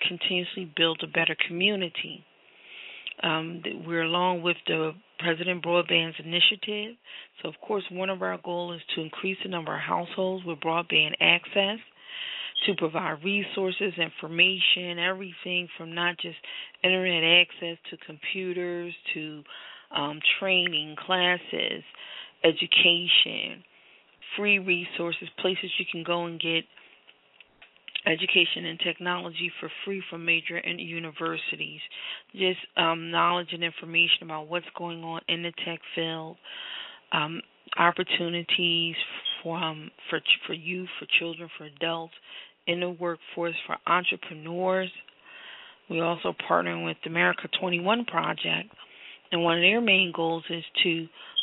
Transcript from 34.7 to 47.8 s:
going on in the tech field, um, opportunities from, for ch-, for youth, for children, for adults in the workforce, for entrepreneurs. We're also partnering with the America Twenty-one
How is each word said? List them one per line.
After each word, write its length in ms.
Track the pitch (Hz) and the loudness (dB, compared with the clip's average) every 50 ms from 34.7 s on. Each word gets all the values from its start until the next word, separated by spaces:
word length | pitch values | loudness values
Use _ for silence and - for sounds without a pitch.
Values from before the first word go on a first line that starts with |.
| - | -10
going 260 | - 175 170 170 165 | -8 -8 -8 -8 -8
on 180 | 165 165 165 165 - - | -8 -8 -8 -6 -4 -4
in 140 | 165 170 | -2 -2
the 100 | 170 170 165 - - | -4 -6 -6 -6 -6
tech 160 | 170 165 - - - - | -6 -6 -8 -10 -8 -4
field, 420 | 165 165 165 160 160 160 160 - - - - - - - - - - - - - - _ _ | -4 -4 -2 -4 -6 -8 -12 -14 -16 -18 -16 -14 -14 -12 -12 -12 -12 -14 -14 -18 -20 _ _
um, 280 | - 151 151 156 165 165 - _ _ _ _ - - | 0 0 0 0 -4 -8 -12 _ _ _ _ -4 2
opportunities 1160 | - 170 175 - - 185 - - - 175 170 170 175 170 - - - 175 170 170 170 165 165 160 - - - - - - - - - | 6 6 6 6 4 0 0 0 0 0 -2 -2 -4 0 2 2 2 4 2 2 2 0 0 -2 -4 -4 -4 -6 -6 -4 -4 -6 -4
from, 480 | - 165 165 170 170 160 156 151 156 - - - - - | -4 -4 -2 -2 -2 -2 -4 -6 -10 -14 -16 -14 -6 -4
for 120 | 165 156 | -4 0
ch-, 200 | - - - - - | 4 4 4 4 2
for 60 | - | -2
youth, 360 | 170 165 156 175 180 185 185 175 - - | -6 -6 -6 -6 -6 -6 -6 -8 -10 -12
for 60 | - - - - | -2 2 2 2
children, 300 | 165 170 160 160 170 160 - | 2 0 -4 -8 -12 -14 -14
for 80 | - 156 | -16 -16
adults 500 | 151 143 - 165 165 165 165 165 165 - - - - - - - - _ _ _ | -16 -6 -2 -2 -2 -2 -2 -6 -10 -14 -20 -20 -18 -18 -18 -18 -20 _ _ _
in 140 | - 175 175 | 0 0 2
the 100 | 180 180 | 0 -2
workforce, 640 | 175 165 175 175 165 - - - - 175 170 170 165 - - | -2 -2 -4 -4 -4 -4 -10 -10 -6 -4 -2 -2 -2 -4 -4
for 100 | - 160 - - | -4 -6 -2 2
entrepreneurs. 1040 | - 170 180 175 - 190 180 - - 165 156 151 165 170 180 185 185 185 190 185 180 - - - - _ _ - - - - - - - - - - - _ _ - | 4 4 4 4 2 0 -2 -6 -12 -12 -10 -8 -6 -2 0 2 2 2 2 0 -2 -6 -14 -20 -20 _ _ -20 -20 -20 -18 -18 -18 -18 -18 -20 -20 -20 _ _ -2
We're 160 | 175 165 165 | 0 2 2
also 300 | 170 170 165 - 175 165 - - - | 2 0 0 -2 -4 -4 -4 2 4
partnering 360 | 175 175 180 175 170 170 170 | 4 4 4 2 -2 -2 -4
with 140 | 165 160 - | -4 -4 -6
the 80 | - 160 | -6 -2
America 380 | 165 170 180 180 - - - 165 - - | 2 4 4 4 4 2 -2 -4 -2 -2
Twenty-one 440 | 185 180 175 170 | 0 0 0 2